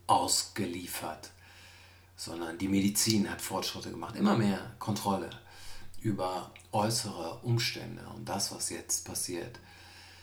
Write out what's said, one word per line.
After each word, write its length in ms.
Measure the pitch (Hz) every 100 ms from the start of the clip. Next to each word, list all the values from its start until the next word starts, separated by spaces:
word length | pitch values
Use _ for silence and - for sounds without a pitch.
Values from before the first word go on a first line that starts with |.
| -
ausgeliefert, 1200 | - - - - - 92 87 87 - 82 76 - - - - - - - - - -
sondern 420 | - 82 82 85
die 100 | 98
Medizin 600 | 98 98 104 - 110 95
hat 100 | -
Fortschritte 500 | - 92 - 92 90
gemacht. 260 | 87 85 98
Immer 200 | - 113
mehr 380 | 104 92 - -
Kontrolle 520 | - 101 101 95 82 - - - - - - -
über 520 | 113 95 92 90 - - -
äußere 640 | 107 107 120 107 92 95 -
Umstände. 640 | 120 117 - 82 82 85 87
Und 200 | 85 85
das, 240 | 95 -
was 160 | - -
jetzt 360 | 85 - - -
passiert, 520 | 87 - 87 85 - - - - - - -